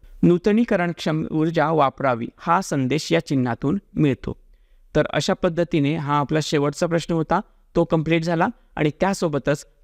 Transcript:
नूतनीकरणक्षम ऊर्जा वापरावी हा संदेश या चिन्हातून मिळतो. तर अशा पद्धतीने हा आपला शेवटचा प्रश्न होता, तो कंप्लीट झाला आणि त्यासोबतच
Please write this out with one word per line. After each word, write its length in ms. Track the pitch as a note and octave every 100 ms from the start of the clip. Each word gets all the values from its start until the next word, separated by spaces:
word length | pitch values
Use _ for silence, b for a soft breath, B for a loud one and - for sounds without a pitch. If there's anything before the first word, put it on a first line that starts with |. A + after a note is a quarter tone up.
| - -
नूतनीकरणक्षम 1040 | E3+ F3 G#3+ G#3+ A#3+ G3 F3 D#3+ E3+ D#3 -
ऊर्जा 400 | D#3 E3 E3 D3
वापरावी 560 | D#3+ C3+ - C#3 A#2 A#2 -
हा 240 | E3+ F3
संदेश 520 | - D3 B2+ D3+ -
या 140 | E3 -
चिन्हातून 520 | C#3 B2 A#2 C#3 G3 -
मिळतो. 420 | - D3 A#2+ - - - _ _ _ _ D3+
तर 100 | -
अशा 220 | - -
पद्धतीने 600 | F#3 F#3 E3 E3+ E3 C#3 D#3+
हा 220 | C#3+ D3
आपला 200 | C#3 D#3
शेवटचा 440 | - D3+ D3 - E3+
प्रश्न 280 | E3+ -
होता, 260 | E3 D#3 E3+ - _ _ E3+
तो 80 |
कंप्लीट 400 | E3 E3 D#3 E3+
झाला 220 | E3 E3 G3+ - _ -
आणि 140 | D3+ -
त्यासोबतच 680 | F#3 G3 E3+ C#3+ - D3 - _